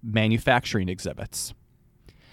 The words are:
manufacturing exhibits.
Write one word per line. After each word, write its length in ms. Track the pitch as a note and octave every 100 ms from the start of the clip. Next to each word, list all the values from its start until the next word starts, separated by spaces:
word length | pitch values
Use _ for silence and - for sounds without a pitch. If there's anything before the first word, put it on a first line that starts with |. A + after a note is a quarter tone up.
manufacturing 880 | A#2 A2 A2 A2+ C3+ B2 - A2 F#2
exhibits. 640 | F#2 F2+ - - - - - _ _ _ _ _ - _